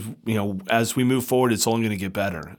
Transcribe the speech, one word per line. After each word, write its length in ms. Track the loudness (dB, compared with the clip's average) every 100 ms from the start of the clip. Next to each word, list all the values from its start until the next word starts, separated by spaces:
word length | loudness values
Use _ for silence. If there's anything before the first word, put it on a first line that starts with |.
| -4 -8
you 100 | -2
know, 260 | -2 0 -4 0
as 240 | 2 2
we 80 | 2
move 220 | 2 2
forward, 280 | 2 2 4
it's 140 | 2 2
only 160 | 2
gonna 140 | 0 -2
get 160 | -4
better. 440 | -2 -2 -4 -10